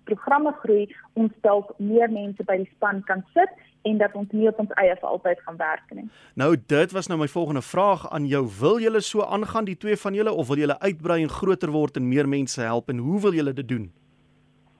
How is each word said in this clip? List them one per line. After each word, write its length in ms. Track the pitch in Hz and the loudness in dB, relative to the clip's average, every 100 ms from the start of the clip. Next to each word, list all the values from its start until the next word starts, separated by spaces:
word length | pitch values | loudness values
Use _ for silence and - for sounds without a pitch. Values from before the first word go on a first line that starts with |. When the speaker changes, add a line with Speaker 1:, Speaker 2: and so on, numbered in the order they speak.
Speaker 1:
programme 480 | - 208 - 277 302 | -6 -4 2 2 2
groei, 420 | 294 - 208 202 - - | -4 2 2 2 -8 -10
ons 180 | - 220 - | 0 0 2
dalk 320 | 208 202 202 - | 2 2 0 -6
meer 320 | 202 226 233 | 0 2 2
mense 340 | 214 202 202 | 0 -6 -8
by 120 | 202 190 | -2 -2
die 120 | 196 | -2
span 280 | - 208 196 | -2 -2 -2
kan 200 | 196 190 - | -4 -6 -2
sit 160 | 330 370 - _ _ | 2 2 0 _ _
en 160 | 214 214 | -2 2
dat 160 | 202 | 2
ons 140 | 202 202 | 0 -4
nie 160 | 214 220 | 2 2
op 100 | 214 | 2
ons 120 | 214 - | -2 2
eie 200 | 190 180 | 2 2
vir 120 | - | -4
altyd 320 | 107 185 170 | -2 -2 -4
gaan 160 | - 165 | -6 -8
werk 340 | 160 156 _ | -6 -6 _
nie. 140 | 196 220 _ - | -16 -16 _ -18
Speaker 2:
Nou, 220 | - 139 156 - | -2 2 2 2
dit 260 | 147 170 | 2 2
was 140 | 190 175 | 0 -4
nou 100 | 165 | -2
my 100 | 147 | -2
volgende 340 | 175 156 143 | -2 -2 -4
vraag 480 | - 175 202 170 - | -2 0 2 2 -2
aan 160 | - 143 | -4 0
jou. 200 | 139 123 95 | 0 -2 0
Wil 180 | 143 233 | 2 4
julle 200 | 226 220 | 2 0
so 220 | 196 214 | 0 -2
aangaan, 420 | 202 196 214 226 | 0 -2 -2 -4
die 120 | 202 180 | -4 -6
twee 200 | 208 208 | -2 -2
van 180 | 202 | -2
julle, 180 | 196 214 | -2 0
of 160 | 180 127 | 0 -2
wil 80 | 143 | 0
julle 220 | 147 143 | 0 0
uitbrei 420 | 196 160 160 170 | -2 -2 0 0
en 60 | 151 | 0
groter 420 | - 196 185 165 | -2 0 0 0
word 260 | 151 147 - | 0 0 0
en 120 | 123 | 0
meer 200 | 135 139 | 2 2
mense 320 | 139 131 - | 0 -2 -4
help, 280 | 113 120 117 | -2 -2 -2
en 100 | 123 | -4
hoe 220 | 123 202 | -2 0
wil 120 | 202 | 2
julle 200 | 165 143 | 2 -2
dit 160 | 135 120 | -4 -4
doen? 240 | 120 92 _ _ _ _ _ _ _ _ _ | -6 -6 _ _ _ _ _ _ _ _ _